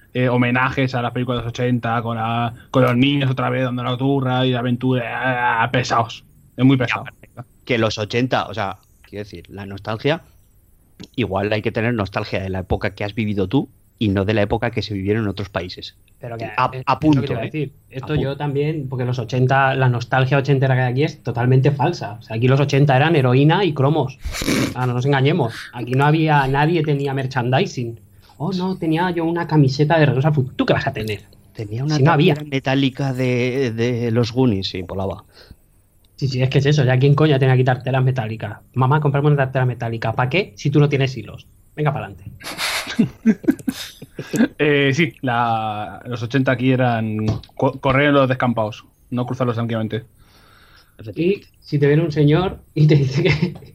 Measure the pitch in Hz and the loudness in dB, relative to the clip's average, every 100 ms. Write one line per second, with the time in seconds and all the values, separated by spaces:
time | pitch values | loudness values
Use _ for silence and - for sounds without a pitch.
0 | _ 127 127 123 123 127 127 139 131 127 | _ -2 0 2 2 2 0 0 -2 -2
1 | 120 127 123 120 117 113 123 120 117 117 | -4 -4 -4 -4 -6 -4 0 0 -2 -2
2 | 113 113 110 117 117 - - 135 123 120 | -4 -4 -4 -2 -4 -6 -2 2 2 4
3 | 139 143 135 131 123 127 127 123 123 123 | 2 2 0 -2 -2 -2 -2 -4 -4 -2
4 | 135 139 127 127 131 123 123 123 127 127 | 0 0 0 0 0 0 -2 -2 0 -2
5 | 117 120 127 123 123 117 120 127 123 120 | -2 -2 0 0 0 0 0 0 0 0
6 | 113 - - _ _ - 131 135 113 104 | 0 -6 -20 _ _ 2 4 4 2 -4
7 | 104 - - - - _ - 120 110 110 | -8 -18 -20 -20 -20 _ -2 0 0 -2
8 | 104 120 127 127 92 104 98 95 _ _ | -4 -2 0 0 -2 -6 -8 -8 _ _
9 | - 101 101 87 - 95 98 98 107 110 | -16 -14 -14 -16 -16 -16 -14 -12 -10 -4
10 | 139 165 - _ _ _ _ _ _ - | -2 -2 -6 _ _ _ _ _ _ -20
11 | - - 98 95 104 107 113 113 113 117 | -10 -6 -2 -2 -2 -2 -2 -2 -2 -2
12 | 98 117 98 101 95 92 90 104 104 - | -4 -6 -6 -6 -6 -6 -4 -4 -4 -6
13 | 104 117 107 101 95 135 - _ _ - | -8 -4 -4 -2 0 -2 -2 _ _ -4
14 | 107 98 95 110 104 117 117 110 101 101 | 0 0 2 0 0 0 -2 -4 -6 -4
15 | 98 110 104 98 101 90 90 - - - | -2 -2 -2 -6 -6 -8 -8 -12 -18 -20
16 | _ _ 123 117 110 107 127 131 135 131 | _ _ -14 -12 -8 -2 -2 -2 -2 0
17 | 151 139 117 120 - 151 139 - _ 131 | 4 2 2 -4 -6 -6 -8 -12 _ -12
18 | - 147 135 139 147 139 147 156 127 127 | -4 -2 -2 -4 -4 -2 -2 -4 -6 -4
19 | 123 123 113 127 127 135 135 135 127 120 | -4 -4 -2 2 4 4 2 2 2 0
20 | - 131 131 143 139 135 131 127 127 127 | 0 0 2 2 2 2 2 2 0 0
21 | 156 - - 117 123 131 147 143 151 175 | -2 -4 -6 0 4 4 4 2 0 -2
22 | 101 110 - 113 127 135 143 139 147 131 | -8 -12 -8 0 2 4 4 4 4 4
23 | 156 160 127 131 147 180 185 151 135 160 | 4 4 4 4 4 4 2 2 2 2
24 | 127 - - - - 131 127 127 127 123 | -2 -6 -8 -6 -2 0 -2 -2 -2 0
25 | 139 135 139 180 117 - - 120 117 127 | 0 2 2 2 -2 -6 -14 -12 -2 2
26 | 147 160 156 147 135 139 151 175 151 139 | 4 4 4 2 2 2 2 2 0 -2
27 | 143 139 131 131 120 127 196 - 117 113 | -2 -4 -4 -2 0 0 0 -4 -8 -10
28 | - - - - 160 185 185 185 160 156 | -18 -20 -20 -10 -6 -4 -4 -4 -2 0
29 | 185 170 165 170 170 160 131 139 151 165 | 0 -2 -2 -2 2 4 4 2 2 4
30 | 147 123 156 151 127 - 254 120 - 107 | 4 2 0 0 -2 -2 0 0 -2 -4
31 | 107 104 - _ _ - 104 117 143 151 | -6 -8 -12 _ _ -12 -8 -6 -2 2
32 | 147 151 165 147 151 135 135 135 135 131 | 4 4 4 2 -2 -4 0 2 0 0
33 | 139 127 127 123 127 127 123 113 120 117 | -4 -2 0 0 0 0 -2 0 -2 0
34 | 120 113 113 120 131 98 95 92 92 92 | 0 0 0 2 2 2 -2 -8 -8 -6
35 | 95 - - - - - _ _ _ _ | -6 -8 -14 -20 -20 -20 _ _ _ _
36 | _ - 131 127 131 143 135 151 127 131 | _ -6 -4 0 0 2 2 4 4 4
37 | 143 143 156 135 131 127 127 127 127 131 | 4 4 4 4 4 4 2 0 0 0
38 | 131 127 110 110 104 - - - 131 156 | 0 0 -4 -6 -10 -12 -8 -2 2 2
39 | 151 139 147 143 131 131 127 117 117 113 | 2 2 2 2 2 0 -2 -2 -6 -4
40 | 117 117 127 165 214 - 147 151 143 139 | -4 -2 0 0 -2 -4 0 4 4 2
41 | 135 113 92 - - _ _ - 151 117 | -2 -4 -12 -16 -20 _ _ -4 -4 -4
42 | 98 95 - - - - - - - - | -8 -14 -18 -16 -14 -10 -8 -8 -4 -2
43 | 156 - 226 196 - 165 - - - - | -2 0 0 0 0 -2 -4 -8 -12 -18
44 | - - - 165 254 - 151 143 139 131 | -18 -14 -4 0 0 2 2 4 2 2
45 | 151 - 127 120 120 113 110 104 90 98 | -2 -2 -2 0 0 0 -4 -6 -10 -12
46 | 120 110 113 139 135 120 131 127 127 113 | -10 -8 -2 0 2 2 2 2 2 0
47 | 110 107 107 110 - - 135 131 139 131 | -2 -2 -2 -2 -6 -2 -2 0 0 2
48 | 147 143 131 127 127 117 107 - - _ | 4 4 4 2 0 0 -4 -6 -18 _
49 | - 123 123 127 123 113 117 113 110 110 | -8 -6 -4 -4 -2 -2 -4 -4 -4 -6
50 | - _ _ _ _ - - - _ - | -10 _ _ _ _ -20 -20 -20 _ -20
51 | 110 - 175 202 - _ - 147 143 151 | -12 -4 -2 -2 -6 _ -4 2 4 4
52 | 170 156 147 165 190 - - 151 151 147 | 2 2 4 4 2 -4 -6 2 4 4
53 | 131 156 175 - 175 - - | 2 0 2 2 -2 -4 -8